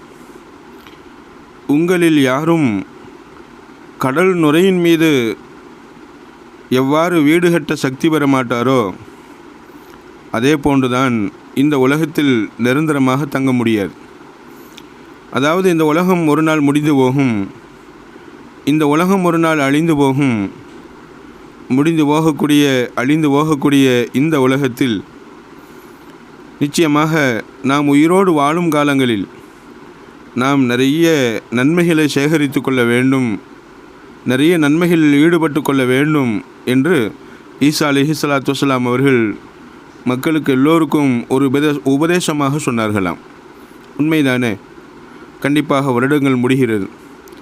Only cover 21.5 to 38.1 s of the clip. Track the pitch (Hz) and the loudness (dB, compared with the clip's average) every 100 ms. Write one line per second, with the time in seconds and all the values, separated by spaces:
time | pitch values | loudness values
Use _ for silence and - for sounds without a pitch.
21.5 | - - 127 151 165 147 151 160 147 143 | -18 -4 -2 0 0 0 2 0 0 0
22.5 | 147 143 131 120 - 123 156 151 139 156 | 2 2 0 -2 -4 -2 0 2 0 0
23.5 | 151 143 139 135 123 117 123 156 151 127 | 0 2 2 4 2 0 -2 0 0 0
24.5 | 135 139 117 135 101 - - - - - | 0 -2 -2 -2 -2 -8 -20 -20 -20 -20
25.5 | - - - - - - - - - - | -20 -20 -20 -20 -20 -20 -20 -20 -20 -18
26.5 | - 143 143 165 147 156 160 139 113 - | -6 -6 0 0 2 0 0 0 -2 -6
27.5 | - 123 143 147 143 165 185 196 156 143 | -8 -2 0 2 2 4 2 2 2 0
28.5 | 165 175 151 147 139 131 107 90 - - | 0 0 0 0 0 0 -2 -4 -12 -20
29.5 | - - - - - - - - - 131 | -20 -20 -20 -20 -20 -20 -20 -12 -4 0
30.5 | 143 127 120 135 156 165 156 123 110 - | 2 0 2 0 2 2 2 0 -4 -6
31.5 | 117 135 175 175 160 151 139 139 160 147 | -2 0 2 0 2 0 0 0 0 0
32.5 | 135 127 131 120 120 131 135 123 98 - | -2 -2 0 0 2 2 0 -2 -6 -10
33.5 | - - - - - - - - 127 156 | -20 -20 -20 -20 -20 -20 -12 -4 0 2
34.5 | 175 147 156 175 170 151 143 160 170 156 | 2 0 0 0 2 2 4 4 2 0
35.5 | 147 139 139 127 127 151 156 127 104 - | -4 -2 -2 0 0 0 0 0 -4 -8
36.5 | - - 127 139 170 104 - - - - | -12 -2 0 2 0 -2 -6 -20 -20 -18
37.5 | - 143 151 151 139 143 | -2 0 0 0 0 0